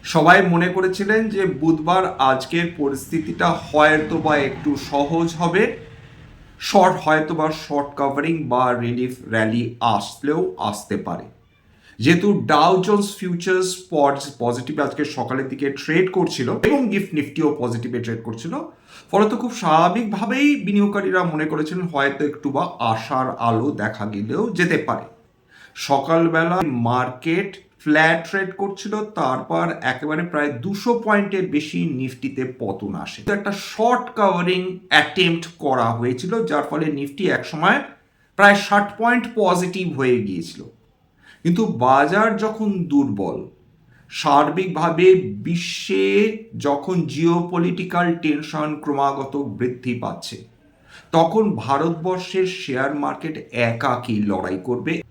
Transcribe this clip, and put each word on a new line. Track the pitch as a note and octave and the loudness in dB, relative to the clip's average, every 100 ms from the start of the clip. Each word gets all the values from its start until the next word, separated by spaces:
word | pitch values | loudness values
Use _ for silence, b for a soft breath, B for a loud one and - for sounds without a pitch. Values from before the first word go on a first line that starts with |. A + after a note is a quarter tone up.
সবাই | - E3 D#3 F#3+ F3+ | 0 4 8 8 8
মনে | E3+ F3 | 2 2
করেছিলেন | F3 F#3 F#3 G3 A3 A3 | 0 -2 -2 0 2 2
যে | F#3+ F#3 | -2 -2
বুধবার | C3+ D#3+ D#3+ D#3 F#3 F#3 - | 0 2 2 4 2 2 2
আজকের | C3+ C3 - E3+ E3+ - | 2 2 0 -2 -2 -2
পরিস্থিতিটা | C#3 C3+ - D#3+ D#3 E3+ F3 | -4 -4 -4 -6 -4 0 0
হয়তো | E3 - D3+ D3+ D#3 D3+ D#3+ | 0 -2 4 6 6 2 -2
বা | D#3 D3 | 2 2
একটু | C#3 B2+ D3+ C3+ | 0 -2 -2 -2
সহজ | - C#3+ C#3+ E3 E3 - | -2 -2 0 0 -2 0
হবে, | F3 F3+ A#3 - B B B B B B B - | 0 2 0 -2 B B B B B B B -14
শর্ট, | - G3 F#3 E3 | 0 4 4 4
হয়তো | - D#3 D#3 D#3+ | 2 2 2 -2
বা | D#3 | -2
শর্ট | D#3 - C#3+ C#3+ - | -4 -4 -4 -4 -2
কভারিং | C#3 C#3 D#3 E3 | -2 -2 -2 -2
বা | C3 B2 B2+ A#2+ | 0 2 2 0
রিলিফ | A#2+ A#2+ B2+ - - | -2 -2 -4 -6 -4
র্যালি | A2+ A2 A#2 A#2 - | 0 0 0 -2 -2
আসলেও | A#2 G#2 - - C#3+ D#3 F#3 - | 0 0 -2 -6 -2 0 -2 -4
আসতে | G#2 G#2 - F#2+ | -6 -6 -6 -6
পারে। | F#2 E2+ - - _ b b b b b | -6 -10 -12 -20 _ b b b b b
যেহেতু | A#2 F3 G3+ E3+ A#2 | 2 4 4 0 2
ডাও | D3+ E3 F#3 | 4 4 4
জোন্স | F3+ G#3 G3+ - | 2 0 0 -6
ফিউচার্স | F#3 F3 F#3+ F#3 F#3 - - | -6 -4 0 0 0 -6 -4
পজ-, | D#3 C#3 C#3 - - | 2 2 2 -6 -4
পজিটিভ | A#2+ A#2+ - - | -4 -2 -6 -2
আজকে | C#3+ - C#3+ | -4 -2 -4
সকালের | - A#2+ C3 C3+ | -4 -4 -4 -6
দিকে | C3 C#3+ | -4 -4
ট্রেড | C#3 - D#3+ F3+ | -4 -2 0 2
করছিল | F#3+ E3+ - A#2+ - | 0 -2 -2 -4 0
এবং | - C#4+ B3 | 2 2 2
গিফট | G3 G3 | -2 -2
নিফটিও | D#3+ C#3 - D3+ - | -4 -4 0 0 0
পজিটিভে | B2 A2+ A#2+ A#2 | -4 -4 -6 -6
ট্রেড | A2 A2+ | -6 -8
করছিল, | - A2+ E3+ C4+ F4 - B B B | -8 -10 -8 -8 -10 -16 B B B
ফলত | G3 G#3+ A#3 | 2 2 0
খুব | A#3+ - | -6 -4
স্বাভাবিকভাবেই | F3 D#3 F3 A3+ A3 F#3+ G#3+ C4 D4 C#4 | 2 4 4 2 -4 -4 -4 2 2 2
বিনিয়োগকারীরা | F3 G3+ G3+ G3+ F#3+ F#3 | 0 2 2 0 0 0
মনে | E3+ D#3 D#3 | 0 -2 -2
করেছিলেন | D#3 D3+ F3 F3 | -2 -4 -4 -4
হয়তো | D3 C#3 C#3 D3 | 0 0 0 -4
একটু | - C#3+ | -2 -4
বা | C#3+ F3+ - | -2 -4 -2
আশার | A#2+ A2+ - C3 C3 - | -2 -2 -2 -2 -2 -2
আলো | A#2 A2 C3+ | 0 2 0
দেখা | B2+ G#2+ - G#2+ | -2 -4 -4 -6
গেলেও | G#2 G#2+ D3 A#3 | -6 -4 -2 -2
যেতে | F3 F3 D#3+ | 0 0 0
পারে। | - A2 - - _ _ _ B B - | -2 -6 -8 -20 _ _ _ B B -12
সকালবেলা | - C#3 D3 E3 E3 E3 E3+ F3+ E3 | 0 0 2 2 4 2 2 0 0
মার্কেট | B2 A#2 B2 B2 - E3 F3 G3+ - _ _ | 0 0 0 -2 -4 -2 -2 -2 -10 _ _
ফ্ল্যাট | D3+ D3+ D#3+ E3+ - | 2 4 6 4 0
ট্রেড | G3 F#3 - | -4 -4 -4
করছিল, | G3 G3 G3+ G#3+ | -6 -6 -6 -6
তারপর | G#3 - C#3 C3 - E3 E3+ - | -6 -4 -2 -2 -2 -2 -2 -2
একেবারে | B2+ B2 D3+ D#3 | -4 -4 -4 -4
প্রায় | F3 D3+ D3 | -2 -2 -2
দুশো | B2+ E3+ G3+ B3 A#3 G#3+ | -4 -6 -4 0 0 2
পয়েন্টের | G#3 G3+ G3 F3 | 2 2 -2 0
বেশি | D3 D3 F3 E3+ | -2 -2 -4 -2
নিফটিতে | C3 C3 - C3 - B2+ - | -2 -6 -6 -8 -6 -8 -6
পতন | G#2+ F#2+ G2+ - | -8 -6 -6 -8
আসে। | - - | -10 -10
তো | A2 | -4
একটা | G3+ G3+ | -2 -2
শর্ট | G3+ - - A3+ B3 A#3+ - | -6 -10 0 2 2 -2 2
কভারিং | G3+ F3 F3 F#3 F#3 - - | 2 4 0 -2 -4 -8 2
অ্যাটেম্প্ট | D3+ D3+ - E3+ E3 E3+ - | 2 4 2 2 2 -4 -6
করা | D3 B2+ A#2 | -2 2 0
হয়েছিল, | A#2 A#2+ B2+ F3+ A3+ - | 0 -2 -2 -2 -2 0
যার | D3 C#3+ | -2 -2
ফলে | D3+ D#3 | -2 -2
নিফটি | C#3 C#3+ - F3+ | -2 -6 -4 -2
একসময় | B2 - D#3 F3 B3+ - - b b b - | 0 -4 0 2 2 0 -16 b b b 6
প্রায় | G3+ G3 | 8 8
ষাট | - G3+ G3+ - | 4 2 2 0
পয়েন্ট | A#3 A#3+ - - | 2 2 0 0
পজিটিভ | F#3+ F3 F3+ F#3 F3 C3 | 2 2 0 -2 -4 0
হয়ে | C3 A#2+ | 2 2
গিয়েছিল। | G2+ F2+ E2+ - - - _ _ _ _ b b | 0 -6 -8 -14 -18 -20 _ _ _ _ b b
কিন্তু | E3+ F3 G#3+ | 0 2 0
বাজার | B2+ B2+ C#3 D3+ G3 A3+ G#3 | 2 4 6 6 4 2 0
যখন | G#3+ G#3+ G#3+ F#3+ E3+ | -4 -2 -2 -2 0
দুর্বল, | C#4+ B2 G#2 F#2 - - _ _ _ _ b b | 2 2 -2 -4 -6 -12 _ _ _ _ b b
সার্বিকভাবে | - D3+ C#3+ D3 F3 F#3 D3+ E3 D#3+ F#3 F#3 | -4 4 4 4 0 -2 0 0 6 8 8
বিশ্বে | F#3+ - - E3+ - - - F#3+ G3 G3 A3 A3 - A#2 | 4 -6 -4 -4 -4 -10 -4 0 2 4 2 -2 -12 -6
যখন | C#3 C#3+ - F3+ D3 | -2 -2 0 -2 -2
জিওপলিটিক্যাল | C3 E3 E3+ E3+ F3 F3 - F3+ F3 F3 E3+ | 2 2 2 0 0 0 0 -4 0 0 0
টেনশন | D#3 D3 D#3 D#3 D3+ D3+ | -2 -2 -4 -6 -6 -6
ক্রমাগত | D3+ C#3 C#3 C3+ C3+ C#3+ | -4 0 0 0 -6 -4
বৃদ্ধি | C3+ F#2 B2 B2+ B2+ | -6 -4 -4 -4 -6
পাচ্ছে, | A2+ G#2+ - - - - _ _ _ B B B | -6 -6 -8 -12 -14 -18 _ _ _ B B B
তখন | E3 E3 A3 G#3 C3 | 2 4 2 0 -2
ভারতবর্ষের | A#2+ C#3 E3 D#3+ E3+ F3+ F3+ F#3+ F#3 | -2 0 0 -2 -4 -4 -4 -2 -2
শেয়ার | - - B2+ C#3 D3 | -2 -6 -2 -2 -2
মার্কেট | C#3+ - D#3+ D#3 - | -4 -6 -8 -10 -8
একাকী | A2+ A#2 A#2 C#3 A#2 - G#2+ | -2 -2 0 -2 -2 -2 -2
লড়াই | G#2 F#2 F2+ F#2 | 0 -2 -2 -6
করবে। | B2 A#2+ D3+ E3+ - | -4 -4 -4 -6 -6